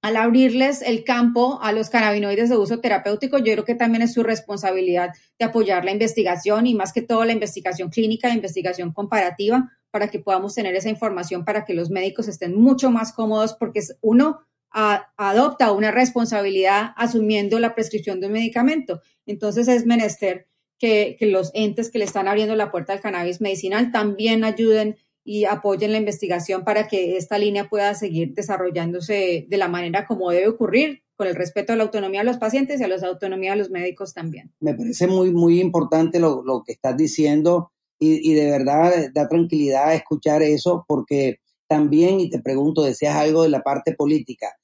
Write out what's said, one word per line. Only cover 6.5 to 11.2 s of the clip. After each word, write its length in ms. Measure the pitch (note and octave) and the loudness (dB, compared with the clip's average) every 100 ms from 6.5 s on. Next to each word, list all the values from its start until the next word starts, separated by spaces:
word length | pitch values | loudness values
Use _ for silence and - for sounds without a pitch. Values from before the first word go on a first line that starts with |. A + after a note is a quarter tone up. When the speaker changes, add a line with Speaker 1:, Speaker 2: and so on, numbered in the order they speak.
| G#3+ A#3+ | 2 2
Speaker 1:
y 80 | |
más 180 | A3 F#3+ | 0 -2
que 120 | - | -4
todo 200 | A#3 A3+ | -2 0
la 100 | A3+ | 0
investigación 560 | A3+ G#3 - F#3 E3+ F3+ | 0 -4 -6 -8 -6 -6
clínica, 400 | A3+ A3 A3+ B3 | -2 0 0 0
la 60 | A#3 | -2
investigación 560 | F#3+ E3 F3+ F3+ F3 | -2 -4 -4 -4 -8
comparativa, 800 | D#3+ G3+ A3 F3+ F3 G3+ B3 B3+ _ _ | -6 -2 0 -2 -2 0 0 0 _ _
para 180 | G#3 G#3 | -6 -4
que 100 | G#3 | -6
podamos 360 | - F#3+ G3+ A#3+ | -2 -2 -2 -6
tener 200 | G3 F#3 | -4 -4
esa 140 | G#3 | -4
información 560 | G#3+ A3 F#3 | -4 -4 -4